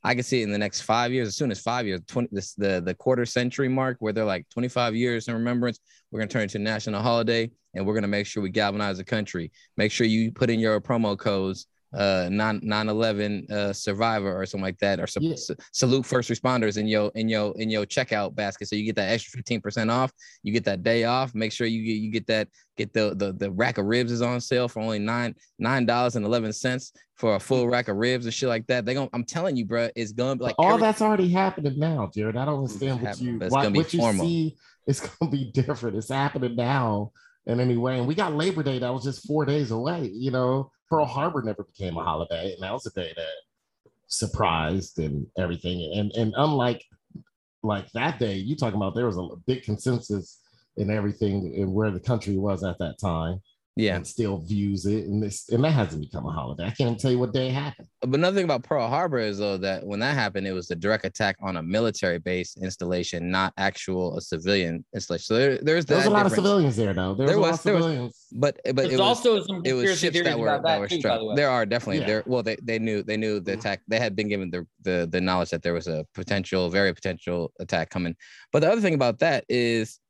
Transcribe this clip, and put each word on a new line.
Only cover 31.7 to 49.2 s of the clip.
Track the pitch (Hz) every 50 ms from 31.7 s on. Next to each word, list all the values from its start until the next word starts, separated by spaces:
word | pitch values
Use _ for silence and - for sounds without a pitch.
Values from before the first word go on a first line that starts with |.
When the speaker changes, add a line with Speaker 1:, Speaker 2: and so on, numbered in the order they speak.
| 131
Speaker 2:
now, | 143 151 165 160 135 104 87 -
Jared. | 107 107 110 110
I | 120 135
don't | 147 151 139
understand | 139 123 107 101 135 135 131 120
what | 117 104
Speaker 1:
Happening, | 101 - 123 123 117
Speaker 2:
you, | 113
Speaker 1:
but | -
it's | - 123
Speaker 2:
why, | 139 -
Speaker 1:
gonna | 104 98
be | 147
Speaker 2:
what | 160 - -
you | 175
Speaker 1:
formal. | 117 117 107 95 165
Speaker 2:
see, | 170 170 165 160 160 - _ _ - _ _ _
it's | - 139 - -
gonna | - - _ 170 156
be | 143 139 135 113
different. | - 139 123 - 147 - 113 117 95
It's | 107 110 -
happening | 131 135 139 143 - 139 127 120 120
now | 117 120 120 139 139 127 113 104 101 104 107 _ _ _ - _ _ _
in | - 117 120
any | 127 123 120
way. | 117 120 127 131
And | 127 120
we | 127 156
got | 180 202 180 151
Labor | 147 160 190 185 156 147
Day | 139 131 127
that | 123 123 127
was | 131 -
just | 139 127 - -
four | - 147 156 151
days | 135 143 151 143 110
away. | 113 113 120 151 175 170 143 104 95
You | 110 127 135
know, | 127 127 127 127 131 135 139 - _ _ _ _
Pearl | 160 156 151
Harbor | 123 113 135 147 175 - 139
never | 117 110 104 - 101
became | _ _ - 98 90 82
a | 85 85
holiday, | 85 78 78 85 - 85 82 87 98 92
and | 87 92
that | 95 107
was | 135 -
a | 113
day | - 98 87 80 80
that | 82 82 80 80 78 _ _ _ _ _ _ _ _ _ _ _ _ _
surprised | _ - - 113 104 - - 110 90 82 82 80 78 87 95 87 - - -
and | 80 76 71 71 65 - _
everything. | - 92 87 87 80 - 87 90 87 85 78 85
And, | 104 104 104 -
and | 113 117 110 101
unlike, | - 143 156 151 135 120 123 120 - - _ - _ _ _ _ - - _ _ _ _ _ _ _ -
like, | 110 104 98 95 - -
that | 113 127 160 165 -
day, | 123 107 98
you | 95 95 113 156
talking | 151 135 117 95
about | 104 98 95 -
there | 117 123
was | 117 95
a | 87